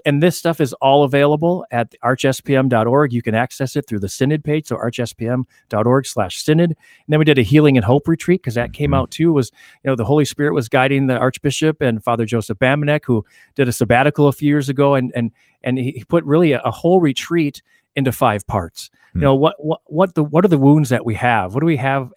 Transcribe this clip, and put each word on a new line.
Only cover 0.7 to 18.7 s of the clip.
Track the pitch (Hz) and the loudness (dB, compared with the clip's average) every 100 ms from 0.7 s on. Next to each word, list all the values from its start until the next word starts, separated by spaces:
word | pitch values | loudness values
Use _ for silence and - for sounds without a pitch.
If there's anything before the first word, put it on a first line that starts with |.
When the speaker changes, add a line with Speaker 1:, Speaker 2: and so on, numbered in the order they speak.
Speaker 1:
all | 127 135 139 | 0 2 4
available | 143 143 143 151 170 180 - | 4 2 2 2 0 -2 -4
at | 120 117 _ | -6 -6 _
arch | 120 127 | -2 0
S | 135 131 | 0 -2
P | - | -2
M | 135 135 | 0 2
dot | 120 113 | 2 2
org. | 135 147 | 2 0
You | 120 | -2
can | 117 | -2
access | 110 127 - 135 | -2 -2 -6 -8
it | - - | -6 -6
through | 107 | -6
the | 98 | -6
synod | - 135 156 | -4 -2 -2
page, | 147 151 151 | -2 -6 -4
so | 117 | -6
arch | 113 117 | -6 -6
S | 117 | -8
P | - 113 | -8 -6
M | 127 123 _ _ | -6 -6 _ _
dot | 107 110 | -2 0
org | 131 131 | 0 0
slash | - 92 - | -6 -6 -4
synod. | - 156 170 | 0 2 0
And | 156 _ _ - | -2 _ _ -2
then | 151 | 2
we | |
did | 156 135 | 4 4
a | |
healing | 107 151 151 131 | 4 4 4 4
and | |
hope | 104 135 156 | 2 2 0
retreat, | 165 - 185 | -2 0 -2
'cause | - | -2
that | 113 120 | -6 -6
came | - 147 | -6 -2
Speaker 2:
Mm-hmm. | |
Speaker 1:
out | 139 127 | -2 -2
too, | - 165 | -2 0
was, | 151 120 - - _ | 2 0 -6 -20 _
you | 135 | -4
know, | 127 | -4
the | |
Holy | 110 147 | 0 0
Spirit | 143 - 147 | 0 -2 -2
was | 160 113 | -2 0
guiding | 135 131 139 139 | 0 2 0 0
the | 123 | 0
Archbishop | 127 - 147 135 156 156 | -2 -2 -4 -2 -2 0
and | 135 110 | -2 -2
Father | - 117 | -2 -2
Joseph | 110 117 104 104 | -2 -4 -4 -2
Bamenek, | 127 143 147 147 | 0 0 0 -2
who | - 117 - _ _ - | 0 -2 -4 _ _ -2
did | 127 | -2
a | |
sabbatical | - 110 120 139 147 147 | 0 0 2 2 2 0
a | |
few | 135 147 | 2 0
years | 147 135 | 0 -2
ago, | 135 143 | 0 0
and, | 139 127 123 | 0 -2 -4
and, | 117 - _ _ | -6 -6 _ _
and | - 127 | -4 -4
he, | 127 | -4
he | 127 | -8
put | 107 170 | -4 -2
really | 156 151 175 | 2 2 2
a, | 123 | 0
a | 120 | -2
whole | 110 170 185 | -4 2 2
retreat | 160 131 - 170 147 - - _ _ | 2 -2 -4 -2 -2 -6 -16 _ _
into | - 131 | -4 -2
five | 110 127 104 - | 2 0 0 -2
parts. | 110 85 | -4 -4